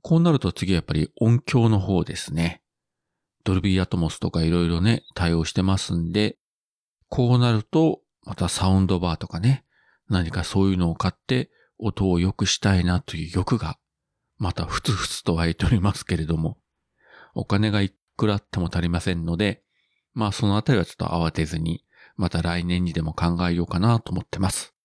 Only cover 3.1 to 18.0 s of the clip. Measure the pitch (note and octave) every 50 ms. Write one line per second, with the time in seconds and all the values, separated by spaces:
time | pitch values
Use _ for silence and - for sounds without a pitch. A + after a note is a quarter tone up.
3.1 | _ _ _ _ _ _ _ G#2 F#2+ F#2 F2+ G2+ F#2 F#2 F2+ - - F2 E2 D#2
4.1 | - - - F2 - E2+ D#2+ D#2+ E2+ F2 F2 E2 E2+ E2+ F2+ A2+ A2+ - _ -
5.1 | _ - F2+ E2 E2+ E2+ D#2+ - - - F#2 F#2+ F#2+ F#2 - - F2+ E2+ E2 E2
6.1 | E2+ G#2 G#2 G#2 - _ _ _ _ _ _ _ _ _ _ _ _ _ _ _
7.1 | - - B2 A#2+ B2 B2 B2 A#2+ A2+ G#2+ G#2+ _ - D#3+ D#3+ D#3+ - - _ _
8.1 | _ _ _ - G#2+ - F2+ E2+ - - F#2 F#2 F#2+ F#2+ F#2+ F2+ F#2 F2 F2+ F2
9.1 | D#2+ - - - - E2 F#2+ B2 C3+ - _ _ _ _ _ _ _ _ _ _
10.1 | G#2+ F2+ E2+ D#2+ - F#2 E2+ - - F#2+ G2 G2 F#2+ F#2 F2 E2+ E2 - - F#2
11.1 | - _ _ - C3 B2 - _ _ _ _ _ _ _ A2+ G#2+ - - G2+ F#2+
12.1 | F2+ E2+ F2+ F#2+ - - G#2+ - - - - G#2 F#2+ F#2 F2 F2+ F2+ F2 - -
13.1 | - E2 E2 E2+ - F2+ F2 - C3 A2 - D#2 C#2+ _ _ _ _ _ _ _
14.1 | _ _ _ _ _ _ G#2+ F2 - - E2+ E2 - - - - G#2+ F#2 - -
15.1 | - - - F2+ E2+ E2 E2+ E2+ E2 - F#2+ E2 B2+ G2 F2+ G2+ - - - -
16.1 | F#2+ D#2 D#2+ D2+ E2 D#2+ D#2+ D#2 - _ _ _ _ _ _ _ _ _ _ _
17.1 | - - - _ _ - - - G#2 G2 G#2+ G#2+ G2+ G#2 G2 F#2+ _ _